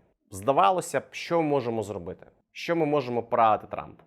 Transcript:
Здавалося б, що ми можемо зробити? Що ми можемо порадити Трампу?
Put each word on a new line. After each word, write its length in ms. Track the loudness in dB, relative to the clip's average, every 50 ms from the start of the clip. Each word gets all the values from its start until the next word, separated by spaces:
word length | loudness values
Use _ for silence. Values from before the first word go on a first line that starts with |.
| _ _ _ _ _ _
Здавалося 720 | -16 -4 -2 2 4 4 4 4 4 2 -2 -2 -4 -4
б, 40 | -4 -6
що 320 | -10 -14 -6 -2 0 0 2
ми 60 | 2
можемо 340 | 0 0 0 -2 -4 -4 -4
зробити? 440 | -6 -8 -10 -10 -10 -12 -14 -18 -20 _ _ _ _ _
Що 240 | -10 -6 -2 0
ми 100 | 0 2
можемо 360 | 2 2 0 0 0 -2 -4 -2
порадити 480 | 0 2 4 4 4 4 2 0 -6
Трампу? 340 | -10 -12 -12 -12 -16 -20 _